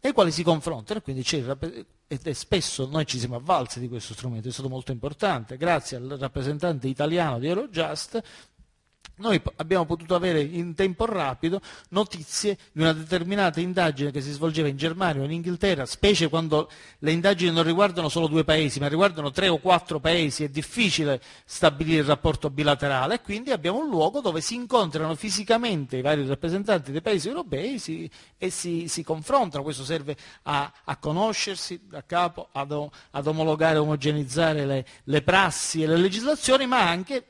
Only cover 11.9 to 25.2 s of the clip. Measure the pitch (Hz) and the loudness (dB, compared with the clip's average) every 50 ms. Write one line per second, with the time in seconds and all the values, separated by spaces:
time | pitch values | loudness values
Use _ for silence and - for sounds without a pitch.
11.9 | - 190 214 - - 175 151 - - - - 208 196 - - _ _ 151 160 165 | 0 0 0 0 -2 -14 -12 -6 -6 -2 -2 -2 -2 -2 -8 _ _ 2 2 2
12.9 | 160 156 160 156 175 180 170 175 196 208 196 180 147 165 175 180 185 185 175 160 | 2 2 -2 -2 -2 -2 0 0 0 2 2 2 2 0 -4 -2 0 2 2 2
13.9 | 147 131 143 147 131 143 131 143 147 143 156 165 156 156 160 147 139 135 147 165 | 2 0 -4 -2 -2 -4 -6 -6 -6 -2 -2 0 0 2 0 0 0 0 -2 -2
14.9 | 165 180 190 175 156 139 135 143 160 170 170 175 180 170 - 196 180 143 131 120 | 0 0 0 0 0 0 -2 -2 -4 -4 -4 -4 -4 0 2 0 2 0 -2 -6
15.9 | - - - 202 208 165 165 151 143 165 165 160 151 151 156 - - - - - | -4 2 4 4 6 6 4 2 2 0 0 2 2 2 2 0 -8 -20 -20 -20
16.9 | - _ - 151 160 170 170 196 202 170 180 175 165 165 165 160 170 175 202 202 | -16 _ 0 2 2 4 4 4 4 4 2 2 4 4 4 4 4 4 4 4
17.9 | 175 175 165 151 - 170 165 156 151 160 156 - 156 156 156 143 - 139 143 143 | 4 0 -2 0 0 2 0 2 2 2 4 4 4 4 4 0 0 -2 -2 0
18.9 | 143 160 190 202 175 160 147 143 135 - 190 190 170 151 - 180 180 170 - - | 2 4 4 4 2 0 -6 -4 -2 2 2 2 2 2 4 4 4 4 4 -2
19.9 | 160 151 131 160 165 175 165 147 131 - 151 147 131 151 147 - - 233 233 196 | -6 -2 0 2 2 2 2 0 -2 -2 -6 -4 -4 -6 -8 -6 -2 0 2 2
20.9 | - - 156 143 139 123 - - - - _ _ - - - 160 143 139 160 156 | 2 2 0 0 0 -2 -4 -12 -20 -20 _ _ -6 4 4 4 4 4 0 2
21.9 | 165 156 147 139 151 143 - 165 151 - - 151 135 139 151 147 143 135 - 143 | 2 2 4 4 2 2 4 0 0 0 -2 -6 -2 0 2 2 2 2 2 0
22.9 | 139 131 127 147 214 247 - - 202 214 247 277 262 190 147 170 190 254 320 302 | 0 2 2 0 0 -2 -4 -6 -6 -6 -2 -2 -2 0 0 -2 -2 0 -2 0
23.9 | 233 165 160 185 220 285 254 208 160 165 151 - 233 240 247 233 254 240 202 165 | 2 2 2 2 2 0 -2 -2 -2 -2 -4 -4 -6 -6 -6 2 2 2 2 2
24.9 | 139 156 156 156 160 - | 0 -2 -2 -2 -4 -4